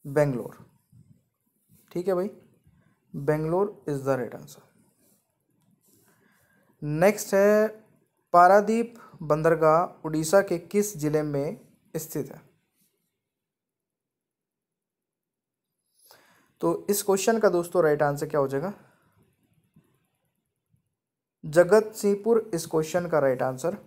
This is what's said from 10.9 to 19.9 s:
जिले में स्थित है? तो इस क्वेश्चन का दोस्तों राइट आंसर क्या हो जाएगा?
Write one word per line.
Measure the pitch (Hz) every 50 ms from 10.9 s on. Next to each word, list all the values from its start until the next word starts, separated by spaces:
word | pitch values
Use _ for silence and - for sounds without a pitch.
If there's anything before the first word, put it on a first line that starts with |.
| - 156
जिले | 143 151 147 156
में | 151 151 143 139 139 156 214 240 - _ _ _ _ _ _ 165
स्थित | 156 - - 156 123 -
है? | - - - _ _ _ _ _ _ _ _ _ _ _ _ _ _ _ _ _ _ _ _ _ _ _ _ _ _ _ _ _ _ _ _ _ _ _ _ _ _ _ _ _ _ _ _ _ _ _ _ _ _ _ _ _ _ _ _ _ _ _ _ _ _ _ _ _ _ _ _ _ _ _ _ _ - _ _ _ _ _ _ _ _ _
तो | - 170 170 - - -
इस | 202 202 -
क्वेश्चन | - 196 196 196 - 226 226
का | 214 196
दोस्तों | 180 175 170 175 - 185 170
राइट | 156 151 147
आंसर | 151 143 143 143 160 147
क्या | - 151
हो | 139 135
जाएगा? | 139 139 151 190 208 - - _ _ _ _ _ _ _ _ _ _ _ _ _ _ _ _ _ _ _ _ _